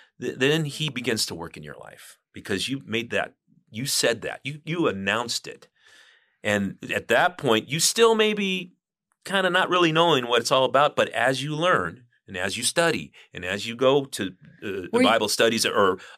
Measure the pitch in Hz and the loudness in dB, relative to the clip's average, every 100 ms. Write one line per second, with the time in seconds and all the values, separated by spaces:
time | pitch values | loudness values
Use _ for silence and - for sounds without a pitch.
0 | _ - 123 - 135 160 151 135 156 123 | _ -10 -8 -2 0 0 -4 -6 -8 -6
1 | 123 110 - 85 82 78 76 62 55 - | -4 -4 -4 -8 -12 -14 -18 -18 -20 -20
2 | - - _ - - 95 117 135 - 113 | -20 -20 _ -14 -6 -4 -4 -8 -4 -4
3 | 120 101 - _ _ _ _ 107 139 - | -2 -4 -4 _ _ _ _ -10 -4 0
4 | 123 117 67 52 135 147 - 170 139 98 | 0 0 -6 -10 -12 -12 -8 -2 -2 -2
5 | 98 110 120 - - - - _ _ - | -2 -2 -2 -8 -10 -18 -20 _ _ -20
6 | _ _ _ _ 104 104 98 - 90 90 | _ _ _ _ 0 0 0 -6 -4 -4
7 | - 120 175 180 135 113 156 160 - - | 2 4 4 0 2 2 0 -2 0 4
8 | 226 220 214 214 196 185 175 _ _ _ | 4 6 2 0 -2 -4 -8 _ _ _
9 | _ _ - 190 185 180 175 180 170 160 | _ _ -4 0 2 2 2 4 4 4
10 | 170 139 120 120 120 135 131 131 143 - | 4 4 2 0 2 2 4 4 2 2
11 | 110 - 120 131 143 151 180 143 87 - | 0 2 0 0 -4 -2 0 0 -2 -10
12 | _ _ - 95 98 98 123 - 170 117 | _ _ -14 -6 -6 -4 -2 0 0 0
13 | 71 - - 87 90 101 110 117 127 143 | -6 -18 -18 -10 -6 -6 -6 0 2 2
14 | 139 - 95 - - - 107 95 90 233 | 0 -6 -8 -10 -20 -14 -10 -8 -2 2
15 | 254 113 104 - 113 113 98 110 98 92 | 4 4 2 2 2 2 0 2 2 0
16 | - | -6